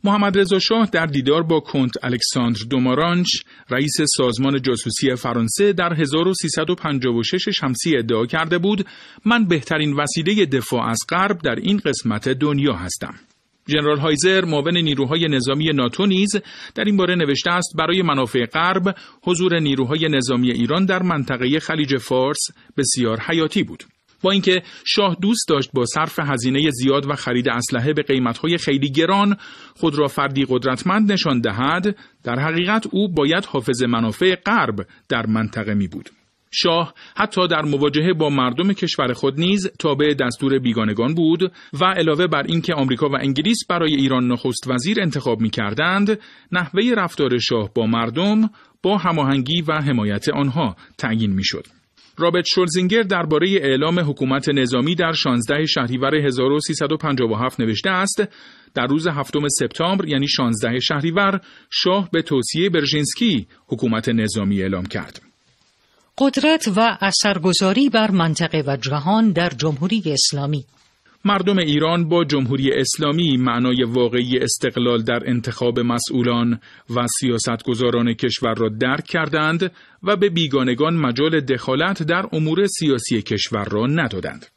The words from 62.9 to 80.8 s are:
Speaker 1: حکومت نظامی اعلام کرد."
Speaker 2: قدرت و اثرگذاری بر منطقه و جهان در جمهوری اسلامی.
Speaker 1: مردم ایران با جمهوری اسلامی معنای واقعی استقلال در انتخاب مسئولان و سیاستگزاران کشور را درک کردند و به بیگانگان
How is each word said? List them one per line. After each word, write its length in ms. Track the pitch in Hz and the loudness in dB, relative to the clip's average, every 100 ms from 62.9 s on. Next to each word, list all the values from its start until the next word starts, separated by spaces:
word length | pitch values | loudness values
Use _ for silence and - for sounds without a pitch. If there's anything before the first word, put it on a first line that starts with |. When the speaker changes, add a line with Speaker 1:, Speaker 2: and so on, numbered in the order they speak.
| 151 143 - 240 147 98 _ _ | 0 -2 0 0 0 -2 _ _
Speaker 1:
حکومت 420 | 117 123 110 110 | -4 0 0 0
نظامی 520 | 113 107 107 98 101 | 0 0 0 0 0
اعلام 240 | 95 95 95 | 0 -2 -4
کرد." 360 | 110 80 - _ _ _ _ _ _ _ _ _ - | -8 -10 -16 _ _ _ _ _ _ _ _ _ 0
Speaker 2:
قدرت 540 | 277 269 294 320 320 196 | 0 2 2 2 2 2
و 220 | 226 196 | 2 2
اثرگذاری 880 | 196 - 208 185 170 175 190 214 285 | -2 0 0 0 0 2 2 2 2
بر 220 | 226 214 | 2 2
منطقه 520 | 190 165 151 165 160 143 | 2 2 0 0 -2 -2
و 100 | 139 | -4
جهان 540 | 123 147 147 214 226 | -2 -4 0 2 2
در 180 | 170 175 | 2 0
جمهوری 540 | 131 151 147 170 220 165 | -2 -4 -2 -2 -2 -2
اسلامی. 600 | 139 - 143 143 151 131 _ _ _ _ _ 196 | 0 0 -2 -2 -4 -6 _ _ _ _ _ 0
Speaker 1:
مردم 320 | 202 185 196 | 0 2 0
ایران 520 | 165 147 156 170 170 | 2 2 2 0 2
با 140 | 170 | 2
جمهوری 480 | 160 143 131 135 135 | 2 0 0 0 0
اسلامی 640 | 131 131 - 151 156 175 131 | 0 0 -2 -2 0 2 2
معنای 460 | 127 117 127 127 | 0 0 0 0
واقعی 560 | 120 123 120 123 123 123 | 0 2 2 0 0 0
استقلال 640 | 127 - 131 120 120 120 | 0 -2 -2 -2 0 0
در 160 | 113 120 123 | 0 -2 -2
انتخاب 540 | 120 120 117 123 120 | -4 -4 -2 -2 0
مسئولان 800 | 120 120 - 131 120 120 120 113 - - _ 120 | -2 -2 -2 -2 0 0 0 -2 -6 -20 _ -4
و 100 | 120 - | -2 -2
سیاستگزاران 920 | 131 117 - 113 - 117 123 120 120 | -2 -2 -2 -4 -4 0 0 2 0
کشور 400 | 113 127 113 120 | 0 -2 -2 -4
را 160 | 110 110 | 0 -2
درک 360 | 107 127 143 - | 0 -2 -2 -4
کردند 640 | 175 156 156 156 165 180 - - _ | -4 -2 0 0 0 -2 -6 -20 _
و 120 | 185 208 | -2 0
به 140 | 202 | 2
بیگانگان 640 | 170 160 135 127 123 | 0 0 0 0 0